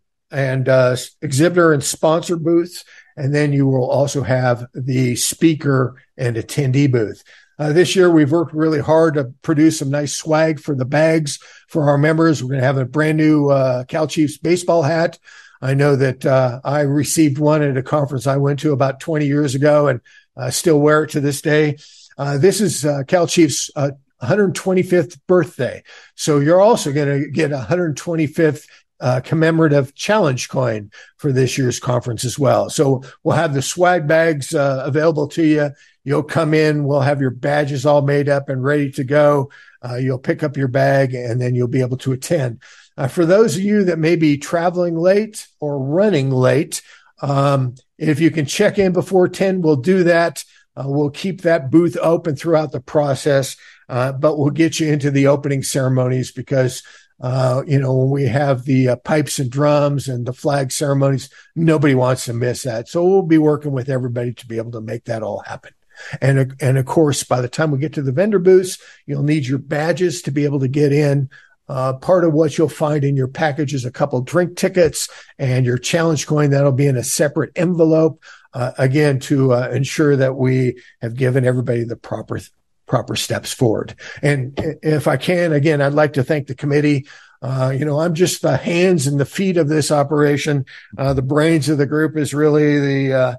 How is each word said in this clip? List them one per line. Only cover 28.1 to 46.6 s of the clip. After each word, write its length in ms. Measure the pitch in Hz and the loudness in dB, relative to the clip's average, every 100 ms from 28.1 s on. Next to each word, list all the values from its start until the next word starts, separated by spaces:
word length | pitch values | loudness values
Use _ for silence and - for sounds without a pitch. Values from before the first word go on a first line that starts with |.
| 160 147 - 156 139 - - _ - | -2 -2 0 0 0 -8 -20 _ -8
uh, 220 | 127 127 | -4 -4
commemorative 760 | - 160 160 165 160 143 135 | -2 0 2 4 4 2 0
challenge 540 | - - 214 165 123 - | -4 0 2 2 -2 -6
coin 420 | - 123 107 104 - - _ | -4 -4 -4 -10 -20 -20 _
for 160 | 147 | -2
this 260 | 131 127 - | 0 0 0
year's 200 | 127 120 | -2 -2
conference 460 | - 123 127 110 | -2 -2 -2 -6
as 140 | 120 127 | -6 -2
well. 320 | 131 107 101 | 2 2 0
So 320 | - 143 127 - - | 0 0 0 -4 -8
we'll 140 | - 143 | -2 0
have 180 | 165 | 0
the 80 | 139 | -2
swag 460 | - 175 180 180 147 | -4 0 2 2 2
bags, 440 | 160 165 147 131 | 2 2 0 -4
uh, 300 | 156 139 131 | -2 0 -2
available 440 | 143 143 160 151 143 | -2 0 0 0 -2
to 160 | - | 0
you. 260 | 160 151 147 139 _ _ | 2 2 -2 -6 _ _
You'll 200 | 139 147 | -4 -4
come 280 | 147 175 156 | -2 -2 0
in, 300 | 156 151 151 | 2 2 0
we'll 160 | 143 143 | 0 0
have 200 | 131 139 | 0 0
your 100 | 131 | -2
badges 560 | 120 143 147 143 139 147 | -4 -2 -2 -2 -2 2
all 160 | 147 | 2
made 260 | 139 143 143 | 2 0 0
up 200 | 143 139 | -2 -2
and 160 | 131 | -4
ready 260 | 131 147 139 | -2 0 -2
to 120 | 139 | -4
go. 460 | 127 147 147 147 139 - - _ 123 | -2 2 4 2 -2 -10 -20 _ -10
Uh, 80 | 123 | -6
you'll 220 | 131 127 | -4 -4
pick 240 | - 165 | -4 -4
up 140 | 151 131 | -4 -4
your 100 | 135 | -2
bag 480 | 131 139 139 135 | 0 2 2 0
and 260 | 127 123 123 | -2 -6 -4
then 140 | 123 | -2
you'll 140 | 123 123 | -2 0
be 120 | 127 | 0
able 160 | 123 127 | -2 -4
to 140 | 135 | -4
attend. 480 | 131 - 170 127 113 - - _ - | -6 -2 -2 -2 -8 -18 -20 _ -8
Uh, 100 | 135 | -4
for 180 | - | 0
those 320 | 165 196 226 151 | 4 4 4 2
of 60 | |
you 220 | 202 208 | 0 2
that 160 | 180 165 | 2 0
may 160 | 160 170 | 2 2
be 200 | 156 143 | 2 0
traveling 600 | - 170 175 180 175 165 | -2 -2 -2 0 -2 0
late 500 | 180 202 220 - - - | 2 2 0 -8 -20 -10
or 180 | 147 143 | -6 -4
running 520 | 131 165 214 160 135 | -2 0 2 2 0
late, 520 | 127 127 127 | 2 2 2